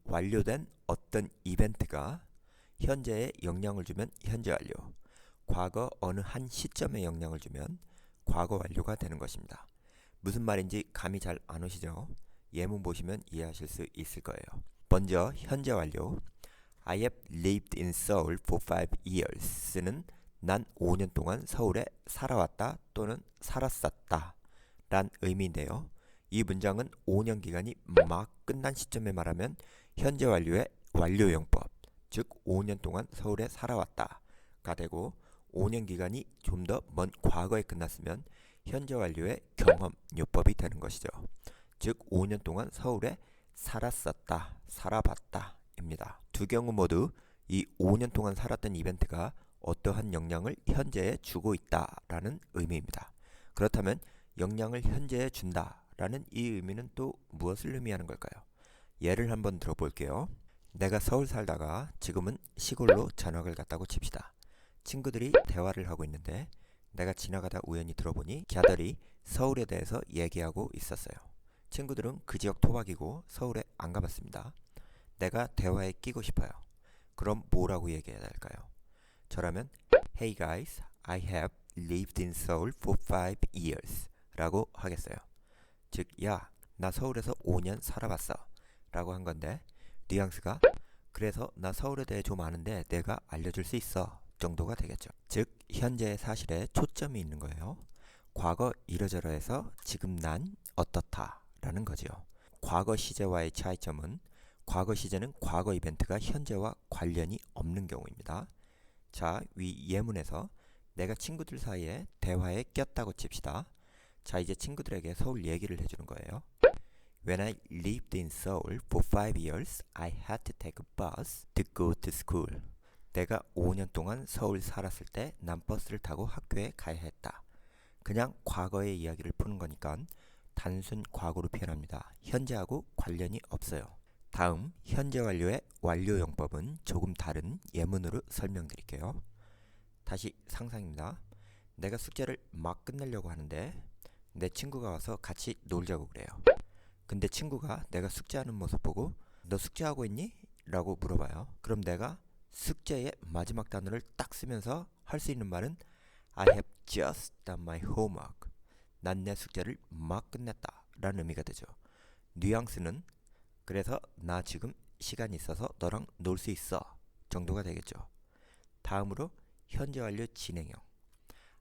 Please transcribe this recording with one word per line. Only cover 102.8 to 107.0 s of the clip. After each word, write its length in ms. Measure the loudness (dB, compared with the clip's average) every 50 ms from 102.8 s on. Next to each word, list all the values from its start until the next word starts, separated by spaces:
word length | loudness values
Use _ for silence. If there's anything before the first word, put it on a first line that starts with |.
| 4 4 2
시제와의 560 | 2 0 -2 0 0 2 2 2 2 2 0
차이점은 640 | -2 -2 -2 -2 -4 -4 -4 -6 -6 -4 -6 -6 -8 -8 -12 -16 -20 -20 -20 -20 -20 -10 -4
과거 280 | 0 2 2 4 2 2
시제는 400 | 0 0 0 0 -2 -2 -4 -6 -4
과거 340 | -2 0 2 2 2 2 2
이벤트가 440 | 0 0 0 0 2 2 2 2 0
현재와 560 | 0 0 0 0 0 -2 -2 0 -2 -2 -4 -6 _ -8
관련이 500 | -4 -2